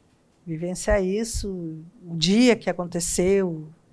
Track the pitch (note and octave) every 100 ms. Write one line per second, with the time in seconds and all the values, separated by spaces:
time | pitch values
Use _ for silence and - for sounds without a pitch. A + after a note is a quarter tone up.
0 | _ _ _ _ - D#3+ F3 F3+ - G#3
1 | F#3 G3+ A3+ - G3+ F#3 E3 D#3+ E3 -
2 | F3+ E3 D#3+ G#3 B3 A3+ - F3 F3 F3
3 | E3+ - F3+ G3 F#3+ D#3+ D#3 - _